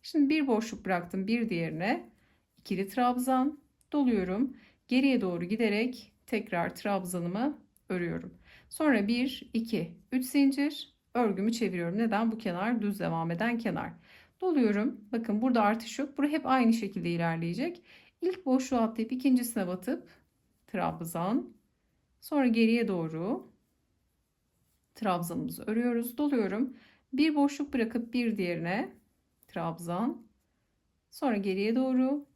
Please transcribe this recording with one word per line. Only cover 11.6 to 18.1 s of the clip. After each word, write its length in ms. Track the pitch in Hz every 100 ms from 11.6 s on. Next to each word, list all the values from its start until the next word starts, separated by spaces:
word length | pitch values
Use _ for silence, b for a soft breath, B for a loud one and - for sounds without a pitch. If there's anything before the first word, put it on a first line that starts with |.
| 208 175 170 196
Neden? 340 | 226 208 226
Bu 60 | 220
kenar 440 | 190 175 214 233
düz 180 | 202 196
devam 320 | 165 165 165
eden 260 | 170 226 233
kenar. 360 | 220 160 - - B B B _
Doluyorum. 600 | 370 302 220 202 226 - -
Bakın 300 | 233 226 208
burada 200 | 254 233
artış 380 | 208 226 - -
yok. 180 | 277 -
Bura 100 | 294
hep 180 | 302 -
aynı 280 | 262 226
şekilde 360 | 226 202 190 170
ilerleyecek. 720 | 170 170 165 170 185 320 349 b b b